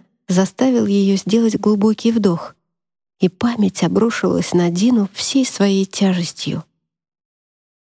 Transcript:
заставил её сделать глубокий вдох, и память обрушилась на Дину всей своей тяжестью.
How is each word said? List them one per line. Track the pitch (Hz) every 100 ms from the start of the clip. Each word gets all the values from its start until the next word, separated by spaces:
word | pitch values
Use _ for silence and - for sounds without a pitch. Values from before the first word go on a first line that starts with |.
| _ _ -
заставил | 185 190 - 262 240 208
её | 202 196 196
сделать | 185 226 226 208
глубокий | 208 208 220 214 233
вдох, | 226 202 165 - - _ _ _ _ _ _
и | 180
память | - 240 233 196 -
обрушилась | 175 196 226 - 180 175 -
на | 175 175
Дину | 175 233 240 196
всей | - - 269 254
своей | - 202 190 190
тяжестью. | - 196 180 170 - 160 160 - _ _ _ _ _ _ _ _ _ _ _ _